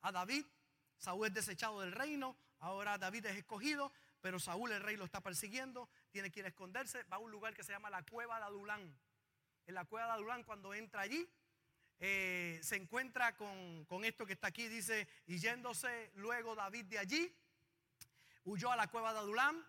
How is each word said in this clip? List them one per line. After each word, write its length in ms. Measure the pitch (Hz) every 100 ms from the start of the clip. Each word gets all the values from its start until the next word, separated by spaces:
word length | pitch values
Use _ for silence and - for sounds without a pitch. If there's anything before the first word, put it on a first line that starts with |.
a 100 | 185
David, 360 | 185 185 277 - _ _ _ _ -
Saúl 300 | 196 185 214
es 80 |
desechado 460 | 208 208 180 226 202
del 120 | 185
reino, 440 | 208 294 294 262 247 _ -
ahora 360 | 165 196 208 202
David 300 | 190 226 214
es 100 | 196
escogido, 560 | - 208 277 294 277 - - _
pero 180 | 185 185
Saúl, 320 | - 175 240
el 100 | 208
rey, 140 | 208 208
lo 80 |
está 160 | 185 196
persiguiendo, 680 | 190 175 208 254 262 247 240 - _
tiene 220 | 202 196
que 80 | 202
ir 60 | 190
a 20 |
esconderse, 560 | - 185 226 269 247
va 120 | 214 190
a 40 |
un 100 | 226
lugar 240 | 214 220
que 80 | 208
se 100 | 190
llama 180 | 202 208
la 120 | 190
cueva 360 | 156 233 233 226
de 80 | 208
Adulán. 520 | 202 202 208 175 131 _ _ _ _ _ _ -
En 80 |
la 100 | 185
cueva 220 | 175 220 233
de 60 |
Adulán, 280 | 226 214 247
cuando 320 | 226 202 196
entra 280 | 202 220 208
allí, 280 | 196 294 349 _ _ _ _ _ _ -
eh, 580 | 185 196 185 180 175 165
se 140 | 160 202
encuentra 600 | 180 240 254 247 233 -
con, 480 | 208 190 180 165
con 220 | 151 180 226
esto 180 | -
que 80 | 208
está 160 | 190 196
aquí, 180 | 202 233
dice, 380 | 226 202 214 196 - -
"Y 120 | 175
yéndose 720 | 220 247 247 - 254 233 220
luego 400 | 196 214 240 226
David 320 | 220 196 233 190
de 120 | 214
allí, 380 | 196 302 349 - _ _ _ _ _ - - _ - -
huyó 280 | 180 202 247
a 40 | 240
la 120 | 202
cueva 240 | 233 226
de 60 | 220
Adulam, 440 | 208 220 277 320